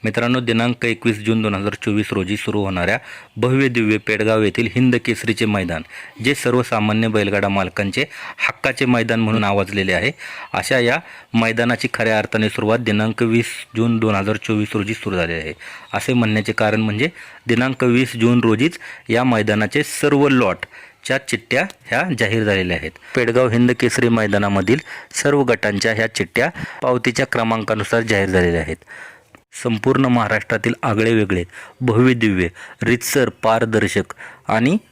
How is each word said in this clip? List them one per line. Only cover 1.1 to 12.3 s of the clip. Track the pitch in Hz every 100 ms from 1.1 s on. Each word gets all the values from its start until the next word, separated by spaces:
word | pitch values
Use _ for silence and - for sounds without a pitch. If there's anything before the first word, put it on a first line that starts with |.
| 104
जून | 107 113
दोन | 110
हजार | 98 101
चोवीस | - - 104 104
रोजी | 101 92 104
सुरू | - 101
होणाऱ्या | 95 92 87 117 - - - -
भव्य | 120 135 139
दिव्य | 120 107 107
पेडगाव | - 107 107 110
येथील | 104 92 117
हिंद | 123 127 123
केसरीचे | - 110 113 104 110
मैदान, | 104 87 82 80 - - -
जे | 120
सर्वसामान्य | 143 123 123 120 113 107 107 113
बैलगाडा | 107 101 101 98
मालकांचे | 98 92 - 98 95 143 - - - -
हक्काचे | - 139 131 131
मैदान | 123 113 113
म्हणून | 110 107
आवाजलेले | 104 101 95 101 95
आहे, | 90 110 156 - - -
अशा | - - 131
या | 120 147 - - -
मैदानाची | 117 113 113 120 117 127
खऱ्या | - 113 107
अर्थाने | 104